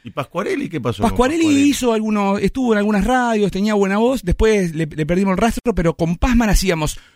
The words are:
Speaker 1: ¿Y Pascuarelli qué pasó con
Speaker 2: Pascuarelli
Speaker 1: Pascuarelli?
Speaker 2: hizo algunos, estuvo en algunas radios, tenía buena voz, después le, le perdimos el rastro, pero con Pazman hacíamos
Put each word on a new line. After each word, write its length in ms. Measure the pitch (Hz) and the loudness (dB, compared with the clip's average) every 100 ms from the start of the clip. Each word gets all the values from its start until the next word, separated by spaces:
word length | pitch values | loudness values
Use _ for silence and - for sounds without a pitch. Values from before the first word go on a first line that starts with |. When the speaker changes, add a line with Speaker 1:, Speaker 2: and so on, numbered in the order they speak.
Speaker 1:
¿Y 80 | 233 | -14
Pascuarelli 580 | 170 180 170 208 370 - | -10 -8 -6 -4 -4 -6
qué 100 | 160 | -6
pasó 220 | 120 101 | -4 -2
con 80 | 156 | -2
Speaker 2:
Pascuarelli 340 | 92 247 330 320 | 0 0 2 2
Speaker 1:
Pascuarelli? 240 | 277 285 | 4 2
Speaker 2:
hizo 240 | 262 247 | 2 0
algunos, 460 | 220 220 214 196 196 | 0 0 0 0 0
estuvo 320 | 190 262 247 | -2 -2 0
en 40 | 214 | 0
algunas 280 | 208 208 196 | 2 0 0
radios, 460 | 254 240 220 196 | 0 0 0 0
tenía 220 | 185 208 | 0 0
buena 240 | 214 196 196 | 0 0 0
voz, 240 | 233 262 | 0 0
después 520 | 175 - 220 214 180 156 | -2 0 2 2 0 -2
le, 100 | 160 | -6
le 200 | 147 151 | -4 -2
perdimos 260 | 175 196 | 0 0
el 40 | 185 | 2
rastro, 340 | 226 - - | 0 0 -2
pero 220 | 185 170 160 | 0 0 0
con 180 | 165 170 | -2 0
Pazman 320 | 262 233 220 | 2 2 4
hacíamos 500 | 170 190 165 151 - - | 2 2 0 -2 -6 -14